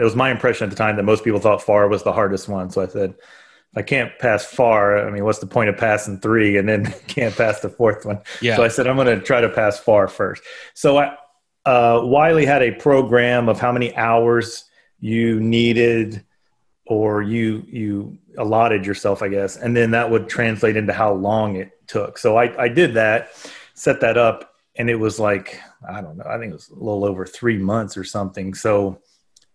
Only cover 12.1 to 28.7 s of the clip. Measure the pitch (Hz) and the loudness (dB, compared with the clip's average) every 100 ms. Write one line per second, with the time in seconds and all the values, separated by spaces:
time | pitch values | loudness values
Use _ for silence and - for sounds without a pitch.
12.1 | 139 160 160 139 143 120 - 147 135 117 | 4 4 4 2 2 0 0 2 2 4
13.1 | 120 120 123 117 107 123 123 120 - 113 | 2 4 2 0 0 0 0 -2 -2 2
14.1 | 117 117 120 113 - - _ _ _ 107 | 2 4 2 0 -10 -20 _ _ _ -4
15.1 | 113 117 110 110 117 117 117 117 113 110 | -2 0 0 0 2 2 4 2 2 -2
16.1 | 107 - _ _ _ _ _ - 107 107 | -8 -16 _ _ _ _ _ -4 -2 0
17.1 | 104 104 117 110 107 - 120 107 101 104 | -2 -2 -2 -2 -4 -10 -8 -6 -6 -8
18.1 | - _ - 107 110 117 104 98 98 104 | -16 _ -8 -2 2 2 0 -2 -4 -2
19.1 | 98 101 98 98 - 120 120 113 117 117 | -2 -4 -4 -4 -6 -2 0 2 0 0
20.1 | 113 110 - 113 104 110 107 104 87 107 | -2 -2 -4 -2 0 0 0 -2 0 0
21.1 | 95 101 110 107 95 98 _ - 110 101 | 0 0 0 -2 -4 -10 _ -8 -6 -6
22.1 | - 113 113 120 127 120 123 170 117 110 | -2 2 2 2 0 -2 2 2 2 2
23.1 | 113 - - - - - - 147 127 117 | 0 -4 -16 -20 -20 -20 -4 -2 0 2
24.1 | 117 117 - - _ _ - 117 117 110 | 4 2 0 -10 _ _ -6 -4 0 -2
25.1 | 107 104 101 - - - _ - 98 85 | 0 -2 -2 -6 -18 -20 _ -16 -14 -14
26.1 | 82 - 113 110 78 - - 113 101 101 | -14 -12 -10 -10 -14 -20 -12 -8 -2 -2
27.1 | 92 92 - 120 104 95 113 98 98 92 | -4 -10 -4 -2 0 0 -2 -4 -10 -10
28.1 | 104 95 98 95 92 110 | -8 -8 -8 -10 -4 0